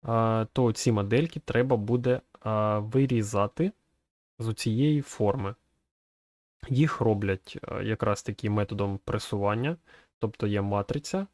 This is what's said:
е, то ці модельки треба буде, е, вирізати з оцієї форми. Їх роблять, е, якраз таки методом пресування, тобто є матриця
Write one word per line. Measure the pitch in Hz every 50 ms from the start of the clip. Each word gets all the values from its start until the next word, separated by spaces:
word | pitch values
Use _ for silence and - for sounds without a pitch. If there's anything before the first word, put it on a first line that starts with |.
| _
е, | - 117 113 113 113 110 113 110 110 _
то | - 127 117 107
ці | - - 127
модельки | 113 104 101 98 110 123 160 165 - 156
треба | - - - 117 123 135 135 110
буде, | 104 107 120 123 120 127 123 139 - _ _ - -
е, | 107 110 107 107 107 107 107
вирізати | 104 110 113 131 139 131 127 117 107 101 107 101 101 104 _ - 160 190 - _ _ _ _ _ _ _ _ _ _ _ _ _
з | 113 113
оцієї | 110 - - 117 107 113 139 151 151 147
форми. | 139 - - - 110 104 98 135 98 98 101 _ _ _ _ _ _ _ _ _ _ _ _ _ _ _ _ _ _ _ _ _ - -
Їх | 131 123 151 156 - -
роблять, | 123 113 107 101 104 98 95 95 _ - - - -
е, | - - - 101
якраз | 104 110 - - 107 101 - -
таки | - 104 - - 107
методом | 104 107 104 101 - 104 101 98 98 98
пресування, | _ - - 107 - - - 101 101 101 104 113 123 147 170 170 _ _ - - _ _ _ _
тобто | - 110 - - - 104
є | 104 104
матриця | 101 101 101 101 101 - - 147 - - - 190 196 202